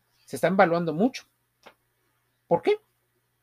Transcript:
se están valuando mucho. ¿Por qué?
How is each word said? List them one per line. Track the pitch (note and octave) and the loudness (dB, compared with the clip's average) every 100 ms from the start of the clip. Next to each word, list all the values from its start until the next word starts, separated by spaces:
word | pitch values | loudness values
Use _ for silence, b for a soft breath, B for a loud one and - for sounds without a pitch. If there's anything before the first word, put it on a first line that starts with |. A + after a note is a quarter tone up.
| _ _ _ | _ _ _
se | C3+ | -4
están | E3 F#3+ | 0 2
valuando | F3+ E3+ E3+ | 2 2 -2
mucho. | D#3 A#3+ - - _ _ _ - _ _ _ _ _ _ _ - | -2 -2 -4 -20 _ _ _ -20 _ _ _ _ _ _ _ -4
¿Por | E3+ | -2
qué? | - G#4 _ _ _ _ _ _ | -2 -4 _ _ _ _ _ _